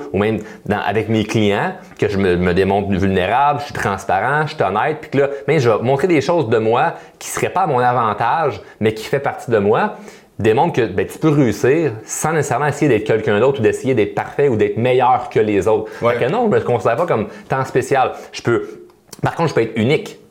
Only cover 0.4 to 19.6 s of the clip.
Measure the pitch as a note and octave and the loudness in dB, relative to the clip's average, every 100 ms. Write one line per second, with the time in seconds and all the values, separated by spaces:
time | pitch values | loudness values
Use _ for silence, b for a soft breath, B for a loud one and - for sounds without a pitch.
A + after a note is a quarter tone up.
0.4 | B B - G2+ - G2+ G2+ A2 G#2 A#2 | B B -4 -2 0 -2 0 0 0 2
1.4 | G#2 G2+ E3 F#3 B - G#2+ G2 G2 F2 | 2 2 -2 -6 B -4 -2 0 2 2
2.4 | F2+ F2 F#2+ G2 F#2+ F#2+ G2 F#2+ F2+ A#2 | 2 2 2 2 0 0 0 0 0 2
3.4 | C#3+ C#3+ - - A2 F#2+ - F#2+ A2+ D3 | 2 0 -6 -6 -4 -4 -2 -2 0 -2
4.4 | D3+ - G#2 G2+ C3+ D3+ - C3+ C#3 B | -2 -2 -2 0 -2 -4 -4 0 0 B
5.4 | - D#3 A#2+ G#2 A#2 C3+ F#3+ D#3+ D3+ E3+ | 0 2 2 2 2 0 2 2 2 0
6.4 | A#2+ A#2 A2 A#2+ E3 - B B - - | 2 0 2 2 0 -4 B B -10 -4
7.4 | A2+ F3+ F#3 B2 B2 B2 A2+ G#2 A#2+ D3+ | -2 0 0 2 2 2 0 0 0 0
8.4 | D#3 G#2 B B G#2+ G#2+ - C#3 C3+ - | -2 -4 B B -2 -2 -4 -2 -2 -6
9.4 | - A2 G2+ B2 G#3 B B B B - | 0 2 4 2 0 B B B B -2
10.4 | G2 B2+ E3 D#3+ A2 F#2+ F#2 - D#3 D3 | 2 2 2 0 -2 -2 -4 -2 0 4
11.4 | B2+ G#2 B2 D3+ D#3 A2 - - D#3 D#3+ | 2 2 2 2 0 -4 -10 -6 -2 -2
12.4 | C#3 B2+ D3 B2+ D3+ A2 - A2+ A2 G#2 | -2 0 -2 0 2 2 2 0 2 2
13.4 | B2+ C#3 G#2+ - A#2+ A#2+ G2+ - G#2 - | 2 2 0 0 0 0 0 -2 -6 0
14.4 | C#3+ A2 G#2 A2 A#2+ B2+ B2 B2+ - - | 0 2 0 0 2 2 4 2 0 0
15.4 | G#2+ G2+ F#2 G#2+ - B A#2 A#2+ A#2+ G#3 | 2 2 2 0 -2 B -2 0 0 0
16.4 | A#3 B2 G#2+ A#2+ B2 B2 F3 B2+ G2 B | 2 0 0 0 0 0 0 -2 -2 B
17.4 | B C3+ C3+ - - C3+ B2+ - - - | B -4 -2 -2 0 0 0 -2 -14 -6
18.4 | - A2+ - - - _ _ - C3+ - | 0 0 -2 -14 -20 _ _ -6 -6 -2
19.4 | E3 - | -2 0